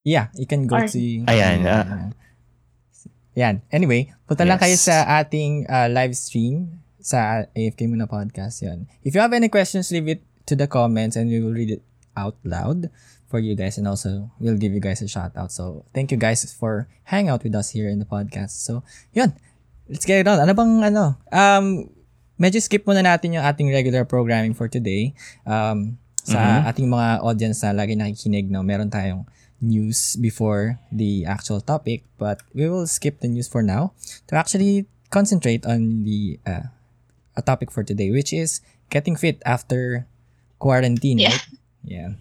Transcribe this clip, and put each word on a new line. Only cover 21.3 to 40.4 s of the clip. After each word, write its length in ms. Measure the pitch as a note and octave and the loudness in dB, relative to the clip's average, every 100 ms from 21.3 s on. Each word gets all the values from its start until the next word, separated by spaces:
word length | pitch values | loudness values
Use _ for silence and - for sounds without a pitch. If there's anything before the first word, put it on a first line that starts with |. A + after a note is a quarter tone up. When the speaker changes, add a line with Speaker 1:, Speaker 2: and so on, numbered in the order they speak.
Speaker 1:
Um, 560 | F3+ G3+ G3+ G3 F#3 - _ _ _ _ _ | 4 6 6 4 -2 -6 _ _ _ _ _
medyo 240 | F3+ G#3 | 2 2
skip 240 | - G3+ G3+ | 0 0 2
muna 160 | G3 | 4
natin 320 | F3+ E3+ F3 | 4 4 2
yung 80 | E3 | 0
ating 240 | C#3+ D3 D3 | 0 2 2
regular 320 | C3+ B2+ B2+ A#2+ | 2 2 2 2
programming 480 | B2+ A#2 A#2 A2 | 0 2 2 2
for 160 | A2 A2+ | -2 -2
today. 400 | B2+ A2 F#2+ A#2+ - - - | -2 -2 0 -2 -4 -20 -16
Um, 560 | - G#2+ A2 G#2+ G#2 A#2+ _ - | -4 0 0 0 -4 -6 _ -10
sa 160 | - A2 A#2 A2+ | -2 2 4 4
Speaker 3:
Mm-hmm. 80 | D3+ | 2
Speaker 1:
ating 180 | A#2 C3 | 0 0
mga 200 | A#2+ A#2 A2+ | 2 2 0
audience 380 | A#2 A2+ A2 G#2 G#2+ | 0 0 -2 -2 -2
na 80 | G2+ | 0
lagi 220 | G2+ G#2+ | -2 -2
nakikinig, 480 | G#2 G#2 A2 G#2 G2 | -4 -4 -2 -2 -2
no, 140 | G2 | -2
meron 240 | F#2+ G2+ G#2 | -2 -2 -2
tayong 380 | G#2 F#2+ F2+ - _ _ _ | -2 -4 -6 -10 _ _ _
news 560 | A2+ A2 G#2+ A#2 - - | 0 0 0 -2 -4 -2
before 640 | A#2 - A2 G#2 G#2+ A#2+ _ | -2 0 0 0 -2 -4 _
the 360 | G#2+ G#2+ G2+ E2 | -4 -2 -2 -2
actual 320 | G2 - G2+ | -6 -4 -6
topic, 440 | - D3+ A#2+ A#2 _ _ | -2 -4 -2 -6 _ _
but 240 | G#2 G3 - - | -6 -4 -8 -4
we 80 | D#3 | -2
will 200 | F3+ E3 | -2 -4
skip 320 | - C#3+ C#3+ | -2 -4 -4
the 80 | B2 | -4
news 160 | A#2+ A#2+ | -4 -4
for 120 | B2 | -2
now 320 | G#2+ G2 F#3 _ - - _ | 0 0 -2 _ -20 -20 _
to 80 | D#3 | -2
actually 480 | - G3 G3+ G3+ G3 _ _ | 0 0 2 2 -2 _ _
concentrate 520 | G3+ G3+ F3+ B2+ A2+ - | 2 2 2 2 -2 0
on 360 | A#2 A2+ A2+ | 0 2 0
the, 360 | G#2+ G#2 G2+ - - | -2 -2 -2 -6 -6
uh, 200 | F2+ - _ _ _ _ _ _ - | -6 -8 _ _ _ _ _ _ -6
a 60 | |
topic 240 | - C3 B2 | -2 -2 -2
for 160 | - | -6
today, 240 | G2+ G2+ G2 | -4 -2 0
which 240 | B2 C#3+ | 0 0
is 280 | D#3 D#3+ - _ _ _ | -2 -4 -6 _ _ _
getting 280 | C#3+ D3 D#3+ | -2 -2 0
fit 240 | E3+ D3 | 0 -2
after 640 | - B2 - B2+ B2 B2 B2 _ _ _ | -2 -4 -2 -2 -2 -4 -6 _ _ _